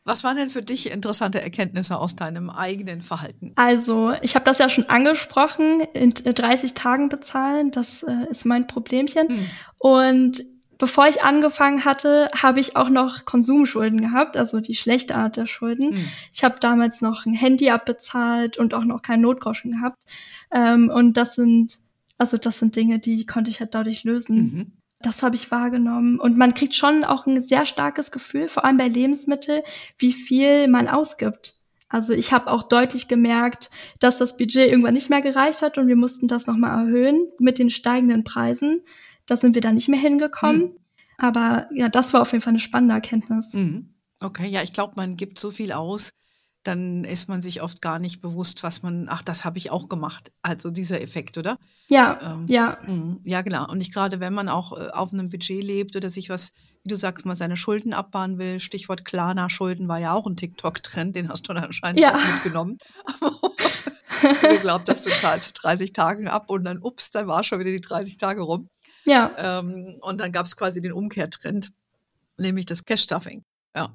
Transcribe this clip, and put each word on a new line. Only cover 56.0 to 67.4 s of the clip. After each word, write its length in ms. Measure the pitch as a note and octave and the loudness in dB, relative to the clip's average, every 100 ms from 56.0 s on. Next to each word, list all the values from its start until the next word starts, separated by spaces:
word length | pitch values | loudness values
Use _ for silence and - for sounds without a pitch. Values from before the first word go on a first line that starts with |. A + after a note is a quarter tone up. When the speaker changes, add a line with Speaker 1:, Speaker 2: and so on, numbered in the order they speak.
| F#3+ | -6
Speaker 1:
sich 200 | F#3+ F#3 | -8 -6
was, 220 | F3+ - - _ _ | -4 -4 -4 _ _
wie 60 | F#3+ | -10
du 80 | G3+ | -4
sagst, 280 | G3+ - F#3 | -4 -4 -8
mal 120 | F3 | -6
seine 180 | E3+ F3 | -6 -4
Schulden 380 | - G#3 A3 | -2 -4 -4
abbauen 460 | - G3 G3 F#3+ F#3 | -6 -6 -8 -6 -6
will, 200 | F#3 F#3 | -8 -6
Stichwort 460 | - G3 - F3+ F#3 | -8 -10 -10 -10 -8
Klarna-Schulden 800 | F3+ F3 F#3 F3+ - F#3 F3+ F#3 | -4 -4 -2 -4 -4 -4 -6 -6
war 120 | E3 | -6
ja 120 | E3 | -4
auch 140 | F#3+ G#3 | -4 -4
ein 80 | F3 | -6
TikTok-Trend, 800 | F3 - G#3+ - - - F3 F3+ | -8 -8 -8 -6 -8 -6 -6 -6
den 140 | E3+ | -6
hast 180 | E3+ - | -6 -6
du 60 | |
dann 100 | F3 | -8
anscheinend 380 | E3 - F3+ F3+ | -8 -6 -2 4
Speaker 2:
Ja. 140 | D4+ - | 4 4
Speaker 1:
auch 180 | - | 0
mitgenommen. 440 | - F3+ E3 E3+ B3 - - E4 C4+ | -2 -4 -6 -6 -10 -18 -18 -14 -6
<laughs> 100 | - - F#4+ - - - - - - - C#4+ C#4+ | -4 -2 -4 -2 -4 -4 -10 -14 -12 0 2 4
Du 60 | - | 6
geglaubt, 380 | G#3 F#3 E3+ - | 4 4 0 0
dass 160 | - | -2
du 60 | G3 | 0
zahlst 500 | - F3 D#3+ - - | 0 2 0 -2 -4
dreißig 300 | E3 F3+ G3 | -2 -2 -2
Tagen 360 | G3+ E3 G3+ G3+ | 0 0 0 -4
ab 200 | G3+ - | -6 -4
und 140 | G3 | -6
dann, 160 | F3+ F3+ | -6 -8
ups, 300 | A3 - - | -10 -4 -4
dann 160 | A3 G3+ | -2 -2
war 160 | E3 | -2